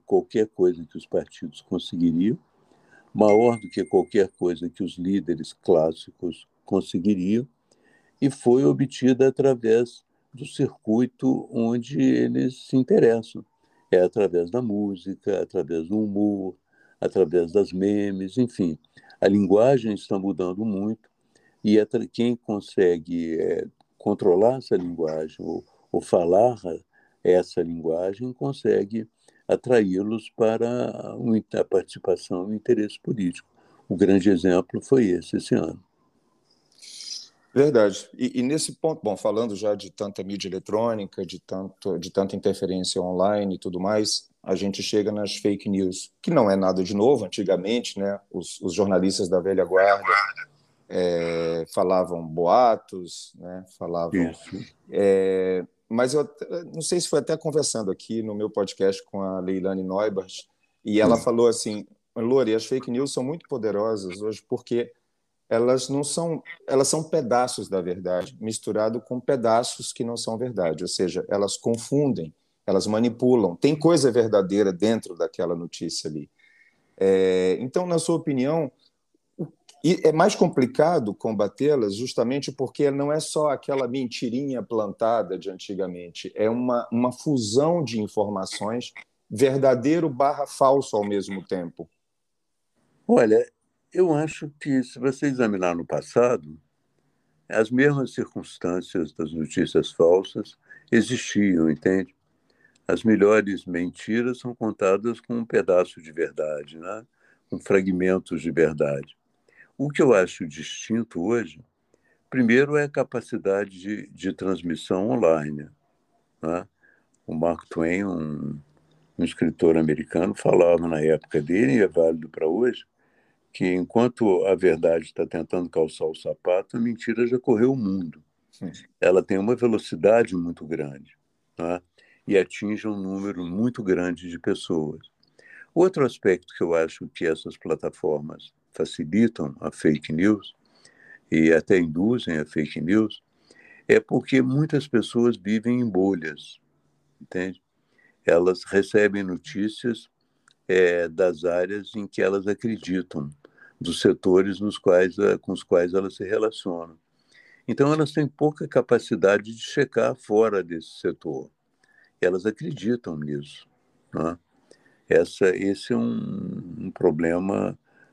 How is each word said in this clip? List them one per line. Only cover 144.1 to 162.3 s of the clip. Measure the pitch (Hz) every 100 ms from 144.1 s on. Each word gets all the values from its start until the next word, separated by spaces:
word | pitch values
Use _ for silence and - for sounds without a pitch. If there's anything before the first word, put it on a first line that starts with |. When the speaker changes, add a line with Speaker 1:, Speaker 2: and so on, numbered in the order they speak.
| 143 - 131
Speaker 1:
muitas | 127 135 156 147 -
pessoas | 117 101 120 120 107
vivem | 98 110 113 123
em | 120
bolhas, | 92 95 92 78 73 - - _ _ _ _ _ _
entende? | - 92 92 98 _ _ _ _ _ _ -
Elas | 85 90 92 -
recebem | 98 98 107 104 101
notícias, | 98 87 - 104 104 - 123 113 - _ _ _ _ _ -
é, | 92 90 87 85
das | 82 92 80 87
áreas | 87 92 104 95 113
em | 101
que | -
elas | 95 98 95
acreditam, | 101 117 107 - 92 87 82 71 - - _ - -
dos | - 82
setores | 110 90 98 92 98 92
nos | 104 -
quais, | - 90 92 87
é, | 101 98
com | -
os | 92
quais | - 92 90
elas | 95 95 -
se |
relacionam. | 95 110 110 110 101 85 82 80 _ _ _ _ _ _ -
Então, | 117 143
elas | 156 147
têm | - 143
pouca | - 151 147 147
capacidade | 135 120 117 - 131 95 101 104
de | 113
checar | - - 135 - 117 123
fora | - 107 110 101
desse | 87 85 80 -
setor. | 90 78 82 67 69 _ _ _ _ _ _ _
Elas | 90